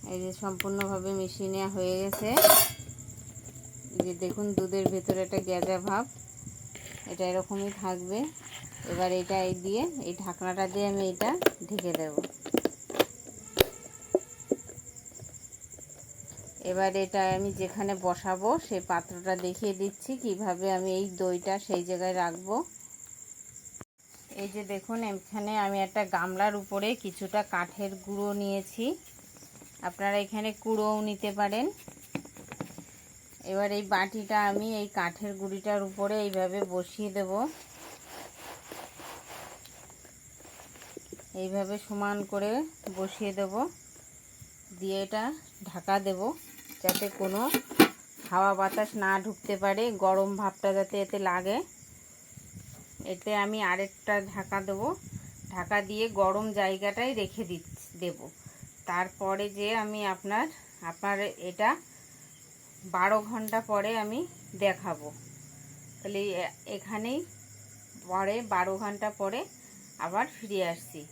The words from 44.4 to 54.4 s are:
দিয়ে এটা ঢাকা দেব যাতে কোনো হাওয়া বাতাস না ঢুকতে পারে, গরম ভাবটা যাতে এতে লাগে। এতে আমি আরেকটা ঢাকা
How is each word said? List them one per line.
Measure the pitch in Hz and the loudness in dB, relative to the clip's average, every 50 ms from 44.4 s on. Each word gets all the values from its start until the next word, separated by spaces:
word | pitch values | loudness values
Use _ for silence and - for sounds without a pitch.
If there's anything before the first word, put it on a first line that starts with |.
| - - - - - - 190 175 | -20 -20 -20 -20 -20 -20 -10 -6
দিয়ে | 185 190 190 196 196 | -4 -2 0 0 -2
এটা | 196 214 214 220 254 311 311 - - - - 190 180 | -2 -2 -2 -2 -2 -4 -6 -12 -18 -18 -14 -14 -10
ঢাকা | 175 180 - - 196 202 190 | -10 -6 2 2 2 4 4
দেব | 196 190 180 196 247 339 - - - - - - - - - - | 0 0 0 0 -2 -2 -4 -10 -18 -18 -18 -18 -18 -14 0 0
যাতে | 185 185 - 208 202 - - | 0 2 2 -2 -2 -2 -2
কোনো | 196 190 190 208 240 294 - 254 - - - - - - - - - - - - - - | 0 0 2 2 2 4 2 2 0 -2 12 12 12 12 12 -8 -20 -20 -18 -16 -6 2
হাওয়া | 180 185 190 196 196 185 | 4 6 6 6 6 6
বাতাস | 196 190 - 220 214 208 - 214 196 | 2 2 4 2 0 0 0 2 4
না | 190 190 196 190 | 4 4 4 2
ঢুকতে | 220 196 - - - 202 185 196 | -2 -8 -6 -2 -2 0 2 4
পারে, | 196 196 208 226 240 214 185 190 | 4 4 4 2 2 2 4 6
গরম | 185 190 190 196 202 196 190 | 6 6 6 4 4 2 0
ভাবটা | 208 190 190 - - 202 190 | 0 -2 -2 2 2 4 4
যাতে | 196 196 190 - 202 196 | 4 2 2 0 -2 0
এতে | 190 - 202 196 185 | 0 0 0 2 2
লাগে। | 175 180 185 190 214 277 370 - - - - - - - - - - - - - - - - - - - - - - - - - - - - - 185 | 2 2 2 2 0 0 -2 -4 -12 -20 -20 -20 -20 -20 -20 -20 -20 -20 -20 -20 -20 -20 -20 -18 -16 -16 -16 -16 -18 -18 -20 -20 -16 -12 -8 -8 -8
এতে | 180 - 214 208 208 202 | -6 -2 0 2 2 2
আমি | 208 214 220 208 180 | 0 0 0 2 2
আরেকটা | 180 185 196 196 - - - 214 208 202 190 196 170 | 2 2 0 -4 -6 -8 0 2 2 2 2 -2 -6
ঢাকা | 196 | -6